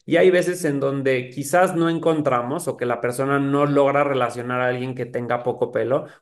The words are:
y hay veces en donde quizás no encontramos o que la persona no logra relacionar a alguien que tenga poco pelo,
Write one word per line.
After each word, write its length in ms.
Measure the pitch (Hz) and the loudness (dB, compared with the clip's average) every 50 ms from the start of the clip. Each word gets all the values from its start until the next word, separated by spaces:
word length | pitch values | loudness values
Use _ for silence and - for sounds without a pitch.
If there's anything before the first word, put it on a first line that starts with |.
| _ | _
y 100 | - 151 | 0 2
hay 140 | 170 185 185 | 4 6 6
veces 340 | 175 180 165 175 175 - - | 4 4 2 0 -2 -2 -2
en 160 | 151 143 139 | -2 -2 -2
donde 480 | 139 139 139 139 131 135 131 127 123 123 | -2 -2 -2 -2 0 0 0 0 -2 -6
quizás 460 | - 143 139 - - 180 185 180 147 | -8 -8 -4 0 2 4 4 4 2
no 140 | 165 165 165 | 0 0 0
encontramos 800 | 165 160 156 165 160 156 151 143 127 120 120 123 143 175 - - | 0 0 0 0 0 2 0 0 0 0 0 -2 -6 -6 -4 -6
o 80 | - | -6
que 100 | - 123 | -4 -2
la 140 | 120 120 120 | -2 -2 -2
persona 380 | - 123 123 131 135 139 143 139 | -2 -4 -4 -2 -2 0 0 0
no 280 | 139 139 139 143 147 | 0 2 2 2 2
logra 380 | 143 143 139 143 139 135 143 143 | 2 4 4 4 4 4 2 2
relacionar 560 | 139 139 131 123 117 117 123 120 123 123 123 | 2 2 0 0 -2 -2 -4 -6 -4 -2 -2
a 80 | 127 127 | 0 0
alguien 260 | 127 123 127 131 127 | -2 -2 -4 -6 -6
que 100 | 127 123 | -8 -8
tenga 380 | 120 127 127 120 117 120 120 - | -6 -6 -6 -4 -2 -4 -2 -2
poco 300 | 127 117 - 123 113 - | -4 -2 -2 -2 -2 0
pelo, 340 | 117 113 117 131 156 - - - - | -2 0 0 0 -2 -2 -6 -12 -20